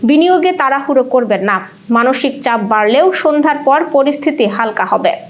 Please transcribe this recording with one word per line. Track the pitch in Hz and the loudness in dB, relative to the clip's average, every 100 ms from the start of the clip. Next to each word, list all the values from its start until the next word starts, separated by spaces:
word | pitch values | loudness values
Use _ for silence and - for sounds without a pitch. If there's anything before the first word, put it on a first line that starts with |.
বিনিয়োগে | 233 302 349 370 359 | 2 2 4 2 0
তাড়াহুড়ো | 370 269 269 277 262 | 0 0 0 0 0
করবেন | 254 262 226 196 196 | 2 0 0 -2 0
না। | 190 - - - | -2 -6 -20 -2
মানসিক | 233 240 262 277 - | 0 0 0 -2 -2
চাপ | 247 233 | -4 -2
বাড়লেও | 202 214 208 254 370 | 0 0 2 2 2
সন্ধ্যার | 370 311 302 294 294 285 | 2 0 0 0 0 0
পর | 285 339 277 | 0 2 0
পরিস্থিতি | 277 294 302 294 208 | 0 0 -4 0 -2
হালকা | 202 226 214 185 | 0 -4 -4 -2
হবে। | - 180 - - | 0 0 -4 -10